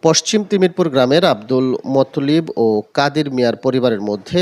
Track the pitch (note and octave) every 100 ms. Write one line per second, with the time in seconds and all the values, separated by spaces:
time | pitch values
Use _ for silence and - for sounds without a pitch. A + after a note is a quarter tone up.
0 | D#3+ D#3+ - G#3+ G3 G3+ F#3 F3+ E3+ C#3
1 | B2+ D3+ F3+ A#2 G#2+ C3 C3 B2 - C3+
2 | C3+ - C#3 D#3 D#3+ - A2+ G#2+ - -
3 | C#3 C#3+ C#3+ C3 A#2+ A2 C3 B2+ B2 A2
4 | G#2 G#2 - F3